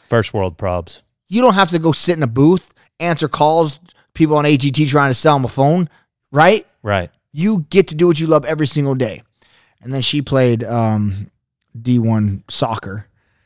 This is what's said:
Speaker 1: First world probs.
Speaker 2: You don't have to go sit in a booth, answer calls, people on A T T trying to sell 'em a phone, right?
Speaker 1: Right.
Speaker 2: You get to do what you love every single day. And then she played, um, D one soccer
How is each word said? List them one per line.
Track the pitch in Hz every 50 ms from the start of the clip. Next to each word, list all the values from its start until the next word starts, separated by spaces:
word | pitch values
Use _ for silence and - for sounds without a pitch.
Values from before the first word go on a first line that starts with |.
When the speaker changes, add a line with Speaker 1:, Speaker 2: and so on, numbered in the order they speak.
| _ _
Speaker 1:
First | 120 117 104 - -
world | 110 95 92 82
probs. | - 107 95 90 87 82 - - - _ _ _ _ _
Speaker 2:
You | _ 180 226
don't | 254 254 196
have | 196 196 165
to | 175 165
go | 160 165 147
sit | - - - 175
in | 160 151
a |
booth, | 120 113 131 139 156 185 180 - _ _ _ _ _ _ -
answer | 165 175 170 147 160 143
calls, | - - 147 151 160 165 165 156 143 - _ _ _ _ _ _ _
people | - 160 151 151
on | 147 147
A | 147 151
T | 135 131 143
T | 131 - 151
trying | 139 135 151 143 135
to | 127
sell | - - 156 147
'em | 139 127
a | 113
phone, | - 135 135 143 160 185 180 - - _ _ _ _ _ _ _
right? | - 143 156 180 214 - - - _ _ -
Speaker 1:
Right. | 107 101 95 87 85 - _ _ _
Speaker 2:
You | - 143 170 208 220 185 151 -
get | - 190 190
to | - 156
do | 151 175
what | 175 165 147
you | 165
love | 156 160 151 131
every | 147 160 151 156
single | 135 - 151 143 139 135
day. | 127 127 110 90 71 - _ _ _ _ _ _ _ _ _ _ _
And | - 120 131
then | 135
she | 120 - - 147
played, | 135 - 135 131 127 123 120 113 117
um, | 104 117 117 117 113 110 107 104 104 98 101 101 - _ _ _ _ _ _ _ _ - 117
D | 113 127 123 120
one | 113 113 113 110 107 101 98 101 - -
soccer | - - 139 117 110 - - 98 95 104 104 - _ _ _ _ _ _ _